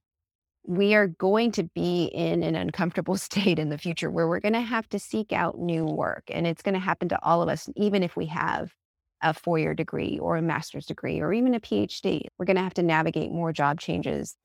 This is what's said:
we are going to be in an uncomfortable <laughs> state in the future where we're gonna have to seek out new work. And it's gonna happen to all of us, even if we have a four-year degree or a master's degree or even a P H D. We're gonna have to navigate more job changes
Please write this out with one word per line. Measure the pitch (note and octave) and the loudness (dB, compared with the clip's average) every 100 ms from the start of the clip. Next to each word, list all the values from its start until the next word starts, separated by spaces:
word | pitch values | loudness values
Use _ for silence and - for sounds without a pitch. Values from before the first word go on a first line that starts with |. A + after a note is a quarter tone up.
| _ _ _ _ _ _ - | _ _ _ _ _ _ -4
we | F3+ G3+ | 2 6
are | G#3+ G3+ | 6 4
going | E3 F#3 G#3+ A#3 | 2 2 4 4
to | G#3 F3 - | 0 -4 0
be | F3 F3 E3 | 0 2 0
in | - E3 E3+ | 0 0 0
an | E3 D#3+ | 0 0
uncomfortable | F3+ D3+ F3 F3+ E3+ F#3+ | -2 0 -2 0 -2 -2
<laughs> | |
state | - - G3 D#3+ | -2 0 2 2
in | D#3 | 0
the | D3 | -4
future | F3 E3 D#3+ | -6 -4 -2
where | - E3 | 0 0
we're | F3+ | 2
gonna | G#3 A3+ | 0 0
have | A#3 A#3+ A3 | 0 -4 -4
to | G3+ | -8
seek | - A3 G#3 | -4 -4 -2
out | - E3+ - | 0 0 -2
new | F3 E3 | -2 0
work. | D#3 D3+ - - - | 0 0 -2 -4 -6
And | - E3+ | -2 -2
it's | D#3+ | 0
gonna | - F#3+ | -2 0
happen | F#3 E3+ F3 | 0 -2 -2
to | - | 0
all | - E3+ | 2 2
of | E3+ | 2
us, | D3+ - - | -2 -6 0
even | G#3 G3 | 2 2
if | F3 - | 0 -2
we | E3 | -4
have | E3 D#3+ - F3+ - _ _ _ _ D#3+ | -2 -2 -2 -6 -12 _ _ _ _ 0
a | |
four-year | D#3 - E3 D#3 | 0 0 2 2
degree | D#3 D#3+ D3+ - - | 0 -4 -2 -4 -2
or | E3+ E3+ | -2 0
a | |
master's | D#3+ D3+ - - - | 0 -2 -4 -12 -10
degree | D#3+ C3 - | -8 -4 -2
or | D3+ | 0
even | A3 B3+ A#3 | 2 2 0
a | |
P | - G#3 | 0 -2
H | G3+ - | -2 -2
D. | G3 E3+ - _ | -2 -2 -4 _
We're | F#3 | 0
gonna | F#3 | 2
have | F#3 | 2
to | - | 0
navigate | F3 D#3+ D#3+ D#3+ - | 2 4 2 -2 -4
more | E3+ E3 | -2 -2
job | D#3+ C#3+ D3+ | 0 0 0
changes | - E3+ C#3 - D3+ - | -4 -4 -2 -4 -6 -10